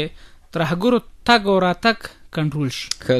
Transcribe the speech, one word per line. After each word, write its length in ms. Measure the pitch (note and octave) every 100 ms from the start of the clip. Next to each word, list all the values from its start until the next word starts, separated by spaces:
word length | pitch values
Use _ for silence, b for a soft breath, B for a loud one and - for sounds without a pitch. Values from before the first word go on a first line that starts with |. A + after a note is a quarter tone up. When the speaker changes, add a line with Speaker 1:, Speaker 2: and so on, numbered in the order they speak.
| D#3 - b b -
Speaker 1:
ترهګرو 440 | E3+ D3+ F3 A#3 A#3+ - - -
تګ 200 | A#3+ G3
او 100 | F#3+
راتګ 380 | F3+ F3 A#3 A3 - - - -
کنټرول 320 | D3+ D3 C3+ -
شي. 120 | - - -
Speaker 2:
ښه، 120 | B2+